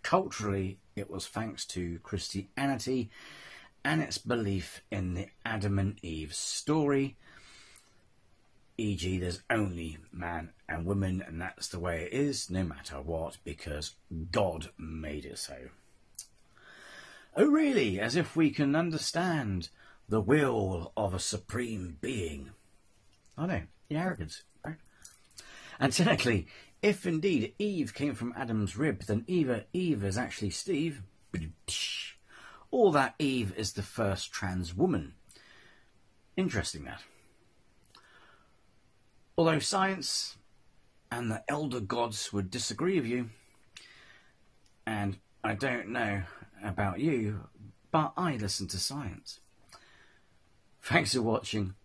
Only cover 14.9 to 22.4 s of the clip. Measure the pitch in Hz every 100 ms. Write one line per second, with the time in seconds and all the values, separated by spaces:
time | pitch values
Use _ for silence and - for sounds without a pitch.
14.9 | 80 76 73 71 - - 65 64 - -
15.9 | - - - - _ _ - - - -
16.9 | - - - - - 285 302 294 240 117
17.9 | 92 110 156 156 160 156 - 139 151 170
18.9 | 160 - 165 180 160 110 92 - - -
19.9 | - - 107 95 151 139 113 95 90 85
20.9 | - 101 92 - - - 123 120 107 90
21.9 | 76 117 127 82 71